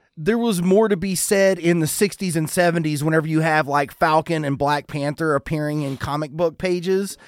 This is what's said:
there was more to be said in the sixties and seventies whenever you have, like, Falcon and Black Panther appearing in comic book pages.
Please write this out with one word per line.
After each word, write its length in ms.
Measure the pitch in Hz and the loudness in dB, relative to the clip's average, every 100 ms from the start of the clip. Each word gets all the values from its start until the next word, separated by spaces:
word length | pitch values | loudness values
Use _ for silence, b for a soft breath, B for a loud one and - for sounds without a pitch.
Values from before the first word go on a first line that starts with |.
| _ - | _ -6
there 180 | 156 233 | 0 0
was 240 | 233 180 | 0 0
more 280 | 180 196 220 | 4 4 4
to 100 | 196 | 2
be 160 | 196 | -2
said 440 | 180 - 196 190 185 | -4 0 2 4 2
in 220 | 165 175 | 2 2
the 60 | 156 | 0
sixties 500 | - 208 - 190 160 | 0 -2 -2 -4 -2
and 140 | 156 | -2
seventies 520 | - 175 170 156 143 | 2 2 2 0 -2
whenever 240 | 156 160 156 | 0 0 2
you 140 | 156 | 0
have, 260 | 160 156 143 | 2 0 0
like, 240 | 143 143 | 0 -2
Falcon 540 | - 165 160 156 165 | 0 2 2 2 -2
and 140 | 143 135 | -2 -2
Black 280 | 143 147 - | 0 -2 -4
Panther 480 | 151 143 147 160 | -6 -4 -2 0
appearing 460 | 139 - 151 151 151 | 0 -2 -4 -2 -2
in 160 | 139 131 | -4 -6
comic 360 | - 147 151 | -6 -4 -6
book 260 | 156 170 143 | -2 -2 -2
pages. 580 | 185 180 175 190 196 - | -2 -2 0 -2 -2 -10